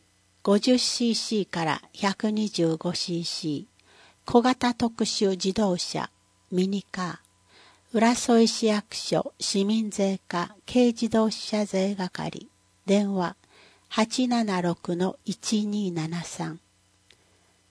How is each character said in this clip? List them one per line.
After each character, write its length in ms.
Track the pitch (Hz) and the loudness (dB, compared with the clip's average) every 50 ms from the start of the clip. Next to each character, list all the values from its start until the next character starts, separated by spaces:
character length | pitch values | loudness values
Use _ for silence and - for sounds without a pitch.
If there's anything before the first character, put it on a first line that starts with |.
| _ _ _ _ _ _ _ _ - | _ _ _ _ _ _ _ _ 2
五 140 | 202 202 208 | 2 2 4
十 180 | - 262 254 247 | 4 4 4 4
シ 340 | - - - - 240 233 | 2 0 -2 0 0 0
ー 20 | 214 | 0
シ 280 | - - - 220 214 | 0 -2 -2 -2 -2
ー 80 | 180 - | -2 -2
か 160 | - 175 165 | -2 -2 -2
ら 160 | 156 143 - - - - | -2 -2 -4 -6 -16 -10
百 380 | - - 196 190 - - 214 | -2 -2 -2 -2 0 -2 -2
二 160 | 214 214 214 196 | 0 0 -2 -2
十 300 | - - 170 165 160 160 | 0 0 2 2 0 0
五 160 | - 180 175 | -2 -4 -4
シ 260 | - - - 175 170 | -4 -4 -4 -4 -4
ー 40 | 170 | -4
シ 420 | - - - - 156 147 - 202 _ | -6 -8 -6 -6 -6 -6 -6 -8 _
ー。 640 | _ _ _ _ _ - - - _ _ - - | _ _ _ _ _ -20 -20 -20 _ _ -6 2
小 100 | - 240 | 4 4
型 320 | 226 254 254 - - 247 240 | 4 4 0 2 0 -2 -2
特 300 | - 240 233 226 - 226 | 0 -2 -4 -2 -2 -4
殊 280 | - - - 214 190 | -2 0 0 0 0
自 200 | 190 180 - 190 | 0 0 -2 -2
動 240 | 185 - 214 196 180 | 0 0 2 0 0
車、 340 | 180 - - - 156 - - _ _ _ _ _ _ _ - | 0 -4 -6 -6 -6 -6 -8 _ _ _ _ _ _ _ -4
ミ 180 | 190 180 185 190 | 0 0 0 0
ニ 140 | 196 196 - | 0 -4 -6
カ 180 | _ - 190 | _ -8 -8
ー。 280 | 180 170 151 - _ _ _ _ _ _ _ - - - _ _ _ _ - | -8 -8 -8 -12 _ _ _ _ _ _ _ -20 -20 -20 _ _ _ _ 0
浦 220 | 214 226 233 247 | 4 4 4 4
添 320 | - - - 233 226 226 220 | 2 2 4 6 6 6 4
市 200 | - - 233 214 | 2 0 0 2
役 280 | 208 208 - - - | 2 0 -2 -6 -12
所 380 | - - - - 156 - 277 - - | -10 -6 -2 -2 -2 -2 -4 -8 -8
市 280 | - - - 196 196 | -6 -2 0 0 2
民 260 | 202 220 220 220 208 | 2 2 0 0 -2
税 300 | 185 - 196 196 190 185 _ - | -2 0 0 0 0 -2 _ -6
課 260 | - 175 175 190 - - _ | -4 -4 -4 -6 -8 -18 _
軽 280 | - - 247 247 240 233 | 0 4 4 4 4 4
自 160 | - 233 220 | 0 -2 0
動 200 | - 220 220 220 | 2 4 2 2
車 360 | - - - - - 214 208 | 0 -4 -8 -4 -2 -2 -2
税 280 | - - 190 190 196 202 | 0 0 0 0 0 -2
係。 540 | 190 185 180 - - 156 160 - - - - _ _ _ _ _ _ - | -4 -6 -8 -6 -8 -8 -8 -8 -10 -16 -18 _ _ _ _ _ _ 0
電 280 | - 196 208 208 196 196 | 2 2 2 4 2 0
話、 220 | 190 175 170 190 _ _ _ _ - - - _ _ _ - | 0 -2 -2 -4 _ _ _ _ -20 -20 -20 _ _ _ -6
八 400 | - - 220 226 - - 254 247 | 0 0 0 0 0 -2 0 0
七 320 | 240 233 226 208 190 180 | 2 0 0 0 0 0
六 340 | 175 175 170 - - - 180 | 0 0 -2 -2 -4 -4 -2
の 240 | 170 185 190 - - - | 0 0 -2 -2 -6 -8
一 400 | - 180 - - - 226 208 208 | -8 -8 -6 -4 -2 0 0 0
二 260 | 208 208 208 202 185 | 0 -2 -2 -2 -2
七 320 | 175 165 156 160 170 175 160 | -2 -4 -4 -4 -6 -6 -8
三。 380 | - - - 165 160 156 170 _ _ _ _ _ _ _ _ _ _ - _ _ _ _ _ _ _ _ _ _ _ | -8 -10 -10 -8 -10 -10 -12 _ _ _ _ _ _ _ _ _ _ -20 _ _ _ _ _ _ _ _ _ _ _